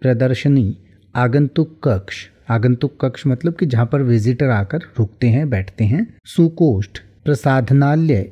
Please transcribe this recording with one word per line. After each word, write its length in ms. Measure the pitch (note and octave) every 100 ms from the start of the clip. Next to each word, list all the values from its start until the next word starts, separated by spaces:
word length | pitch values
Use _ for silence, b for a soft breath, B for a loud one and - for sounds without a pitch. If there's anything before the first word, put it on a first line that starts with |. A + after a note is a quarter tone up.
प्रदर्शनी, 760 | C3+ A#2+ C3 B2 C#3+ C#3 G2+ - b b _ B2
आगंतुक 720 | B2 C#3+ C#3 E3 D#3+ - D3
कक्ष। 400 | G2 - - - _ -
आगंतुक 560 | A2+ B2 B2 C#3+ - C3+
कक्ष 180 | - C#3
मतलब 260 | B2 E3+
कि 120 | E3 D#3+
जहाँ 200 | A#2 A#2
पर 160 | C#3+
विजिटर 480 | B2+ A#2 A2 B2 C#3
आकर 280 | G#2+ G2 D#3+
रुकते 500 | - - G#2 - B2
हैं, 220 | A#2+ D3+
बैठते 340 | G2 F#2+ -
हैं। 320 | G#2+ D3+ A#3 - -
सुकोष्ठ, 760 | - E3 E3 D#3+ G2 G2 - - _ D3
प्रसाधनालय 1040 | C#3+ C#3 C3 A#2 C#3 C#3 D#3 D#3+ G#2+ F#2